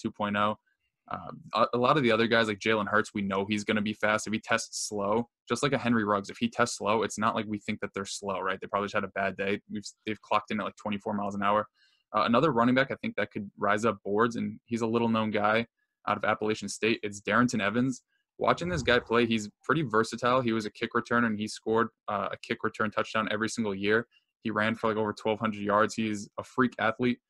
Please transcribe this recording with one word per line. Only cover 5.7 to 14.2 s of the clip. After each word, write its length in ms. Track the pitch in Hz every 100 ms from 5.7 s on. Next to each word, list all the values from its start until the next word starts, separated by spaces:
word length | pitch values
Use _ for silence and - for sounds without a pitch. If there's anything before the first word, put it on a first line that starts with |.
a 60 | 131
Henry 260 | 117 117
Ruggs, 260 | 104 104 98
if 80 | -
he 100 | 117
tests 300 | - 120 -
slow, 260 | 101 110
it's 140 | 104 -
not 180 | 110 110
like 100 | 107
we 120 | 104
think 200 | - 104
that 100 | 104
they're 100 | -
slow, 360 | 98 - 101 95
right? 180 | 95 95
They 60 | 98
probably 200 | 101 101
just 100 | 104
had 80 |
a 40 | 98
bad 280 | 95 98 95
day. 240 | 98 104 -
We've, 160 | 104 - -
they've 160 | - 110
clocked 300 | - 107 -
in 80 | 107
at, 60 |
like, 120 | 98 -
twenty-four 380 | 107 104 110
miles 220 | 104 101 101
an 80 |
hour. 240 | 101 104 104 _ _ _ _
Uh, 100 | 107
another 280 | 107 117 160
running 220 | 117 120
back 160 | 127 131
I 60 | 107
think 180 | 113 113
that 140 | 104
could 180 | - 101 -
rise 280 | 101 104
up 180 | 113 101
boards, 300 | - 104